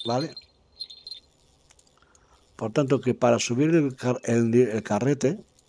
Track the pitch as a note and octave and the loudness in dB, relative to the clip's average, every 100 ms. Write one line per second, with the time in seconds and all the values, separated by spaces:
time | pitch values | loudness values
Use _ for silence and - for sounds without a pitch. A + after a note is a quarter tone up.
0 | A2+ B2 D#3 - _ _ _ - - - | -4 -4 -6 -12 _ _ _ -20 -18 -20
1 | - - _ _ _ _ _ _ _ _ | -20 -20 _ _ _ _ _ _ _ _
2 | _ _ _ _ _ - A2 C3 C3+ C3+ | _ _ _ _ _ -10 -4 -2 0 0
3 | B2+ A2 A#2+ A#2 - A#2+ D#3 E3 C#3+ B2+ | 0 2 2 2 0 0 2 2 0 -2
4 | B2 B2 - A#2 A#2 A#2+ A#2+ G#2+ - G#2 | -4 -2 0 0 4 4 4 0 -2 -2
5 | B2+ C#3 C3 G#3+ - _ | 0 0 0 -2 -10 _